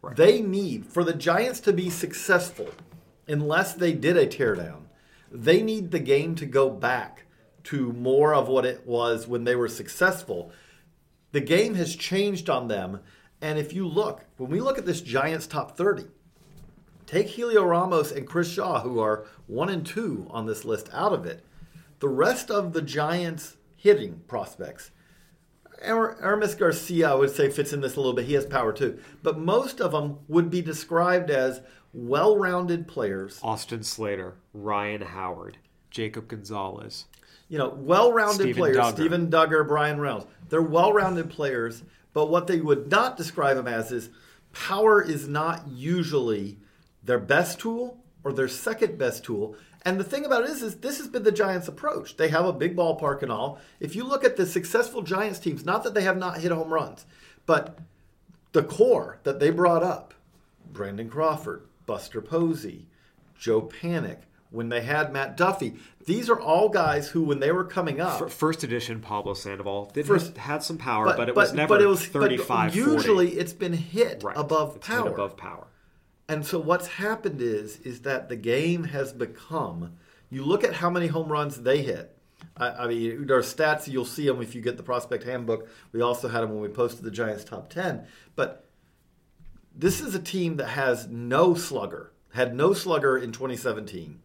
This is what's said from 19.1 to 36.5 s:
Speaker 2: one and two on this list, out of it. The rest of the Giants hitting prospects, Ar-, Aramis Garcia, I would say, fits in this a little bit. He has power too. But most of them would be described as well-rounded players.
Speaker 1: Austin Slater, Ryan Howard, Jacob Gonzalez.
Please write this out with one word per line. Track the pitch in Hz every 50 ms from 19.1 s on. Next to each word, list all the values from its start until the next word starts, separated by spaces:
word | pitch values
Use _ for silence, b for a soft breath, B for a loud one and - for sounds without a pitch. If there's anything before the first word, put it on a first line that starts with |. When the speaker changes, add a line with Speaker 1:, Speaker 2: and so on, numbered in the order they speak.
| 107 107 107 B B B B
Speaker 2:
one | - 110 120 160 190
and | 190 170 160
two | - - 214 233 196 131 104 90 -
on | - 113 110
this | 110 107 - -
list, | 113 113 104 - - -
out | - 170 208 185
of | - 170
it. | 175 - - _ B B B B B B B B B B B
The | - 143
rest | 131 127 160 214 254 254 - -
of | 220 202 190 175 160
the | 165
Giants | 151 - 123 151 147 156 170 175 175 165 160 147 - - - _ _ _ _
hitting | _ _ 202 202 156 110 98 - - -
prospects, | - - 113 92 - - - 95 - - - - - b b b b b b b b b b b b _ _ _ - - - -
Ar-, | - 226 226 220 214 - - -
Aramis | 190 208 214 214 190 170
Garcia, | - 196 170 156 165 - - 180 165 160 151
I | 139
would | 135 139 135
say, | 139 - 147 139
fits | 139 - 143 143
in | 147 143
this | 135 131 131
a | 151
little | 135 127 123
bit. | 123 117
He | 127 147
has | 139 135
power | - 147 131 123 110 104
too. | - 139 120 - B B B B B
But | - 165 156
most | 156 160 170 202 240 269 262 - -
of | 226 170
them | 151 151 147 147 143 - -
would | - 151 170 170 170
be | 160 180 165
described | 160 151 - - - 170 165 175 180 180 180 165 151
as | 147 131 131 131 127 - B B B B B B
well-rounded | - 123 120 120 135 147 165 214 214 202 196 180 180 180 180 175 170 170 165
players. | - - 139 117 101 98 95 98 98 - -
Speaker 1:
Austin | - 113 110 104 - - 117 113
Slater, | 107 - - - 110 104 101 92 92 90 95 92 _ _ _
Ryan | 104 101 107 104 101 104 104 104 107
Howard, | 101 87 87 95 95 92 90 85 87 95 - - _ _ _ _ _ _
Jacob | - - 113 107 107 117 110
Gonzalez. | - - 107 101 101